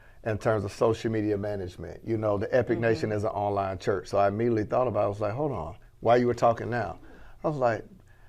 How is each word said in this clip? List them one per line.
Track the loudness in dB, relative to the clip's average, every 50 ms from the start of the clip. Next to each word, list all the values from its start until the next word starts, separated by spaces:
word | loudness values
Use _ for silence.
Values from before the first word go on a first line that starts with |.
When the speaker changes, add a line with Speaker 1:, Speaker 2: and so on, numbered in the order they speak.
| -20 -20 -16 -8 -6
Speaker 1:
in | -4 -4 0
terms | 0 0 2 2 0
of | -2
social | -2 2 2 2 2 2 -2 -2
media | 0 0 0 0 0
management. | 0 -2 -4 -6 -6 -8 -10 -10 -12 -14 -14 -14 -10 -6
You | -4 -2 0
know, | 0 0 0 0
the | 0 0 2
Epic | 2 2 2 0 2
Speaker 2:
Mm-hmm. | 2 2
Speaker 1:
Nation | 2 2 0 -2
is | -2 0 -2
an | -2
online | -2 -2 -2 0 0 0 -2 -2 -4 -4
church. | -2 -2 -2 -2 -2 0
So | 2 4
I | 4 4
immediately | 4 2 2 2 2 0 0
thought | 0 0 0 0 2
about | 0 0
it. | 0
I | 0
was | 0 -2
like, | -4 -4
"Hold | -2 -2 -4 -4
on, | -4 -4 -8 -10 -12 -16 -20 -20 -10 -2
why | 4 4 6
you | 6 6
were | 4 2
talking | 4 4 4 4 2 -2 -4
now?" | -4 -4 -4 -6 -8 -12 -16 -20 -20 -20 -20 -20 -12 -6 -4
I | -4
was | -2
like, | 2 2 2 2 0 -4 -10 -18 -20 -20 -20 -20 -20 -20